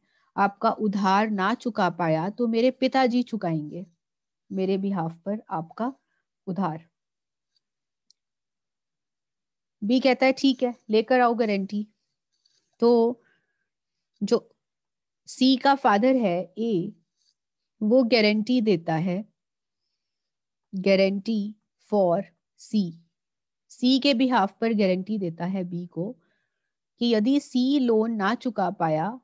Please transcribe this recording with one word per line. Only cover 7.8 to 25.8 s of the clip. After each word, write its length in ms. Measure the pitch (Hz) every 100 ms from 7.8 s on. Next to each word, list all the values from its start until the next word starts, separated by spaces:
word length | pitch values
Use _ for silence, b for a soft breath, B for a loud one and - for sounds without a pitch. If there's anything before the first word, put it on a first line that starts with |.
| _ _ _ _ _ _ _ _ _ _ _ _ _ _ _ _ _ _ _ -
बी 160 | 208 254
कहता 260 | 269 247 262
है 60 |
ठीक 300 | 262 269 254
है, 120 | 247 240 -
लेकर 300 | 220 214 254
आओ 140 | 240
गारंटी। 520 | 233 220 196 190 208 214 _ _ _ _ _ _ _ _ -
तो 380 | 233 233 233 247 _ _ _ _ _ _ _ _ _ -
जो 180 | 202 233 _ _ _ _ _ _ _ _ -
सी 280 | - 254 254
का 180 | 277
फादर 420 | 277 233 208 254 262
है 220 | 202 175 180 -
ए, 340 | 233 185 202 - _ _ _ _ _ _ _ -
वो 220 | 214 254
गारंटी 560 | 233 233 208 214 214 254
देता 340 | 214 170 165
है, 300 | 160 180 180 214 _ _ _ _ _ _ _ _ _ _ _ _ _ -
guarantee 720 | 190 196 190 190 196 214 214 208 - _ _ -
for 300 | 208 180 170 - _ _ _
C, 220 | - 214 175 165 _ _ _ _ _ _ _
सी 280 | - 247 269
के 160 | 269
behalf 380 | 226 254 240 202 -
पर 120 | 226
गारंटी 460 | 214 190 185 185 220
देता 260 | 175 165 175
है 180 | 190
बी 220 | 180 175